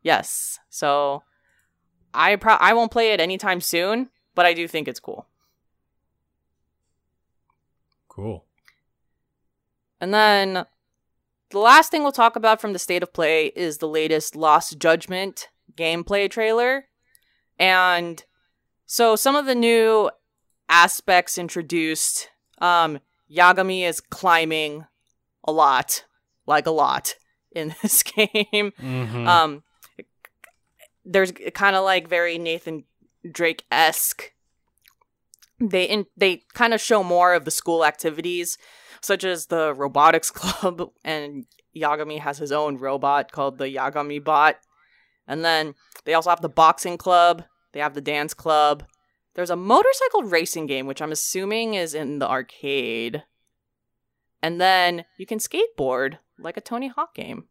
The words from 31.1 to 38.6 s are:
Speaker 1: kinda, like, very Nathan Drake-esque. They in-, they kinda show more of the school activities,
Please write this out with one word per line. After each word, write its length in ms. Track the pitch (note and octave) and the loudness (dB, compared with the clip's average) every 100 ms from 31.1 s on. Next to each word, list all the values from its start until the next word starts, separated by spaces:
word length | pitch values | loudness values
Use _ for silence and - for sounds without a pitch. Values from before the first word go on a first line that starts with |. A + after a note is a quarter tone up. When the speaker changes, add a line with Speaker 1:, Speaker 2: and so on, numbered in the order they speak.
| F#3+ F#3+ | 0 0
Speaker 1:
kinda, 480 | - - - G3+ F#3+ | -2 -12 0 2 2
like, 260 | F#3+ F#3 E3+ | 2 0 0
very 300 | F3 E3+ E3 | -2 -2 -4
Nathan 460 | E3+ E3 - D#3+ - _ _ _ F3+ | -6 -6 -8 -12 -14 _ _ _ -18
Drake-esque. 1040 | - E3+ D#3+ - C#3+ D#3+ D#3 - - - _ _ _ _ _ _ _ _ _ _ _ _ _ | -2 -2 -2 -4 2 2 2 -6 -6 -16 _ _ _ _ _ _ _ _ _ _ _ _ _
They 260 | A3+ F#3 | -2 0
in-, 220 | F3+ G#3 G3 _ | 0 -2 -4 _
they 280 | G3 F3 _ | 0 0 _
kinda 240 | - A#3 A3 | -2 0 0
show 240 | - A3 | 0 0
more 320 | F3+ F3 F3+ | 2 2 4
of 100 | F3 | 2
the 60 | D3+ | -2
school 340 | - - E3 | -6 -2 0
activities, 720 | D#3 - E3 D3+ E3 F3 E3+ - | 0 0 -6 -6 -6 -6 -8 -10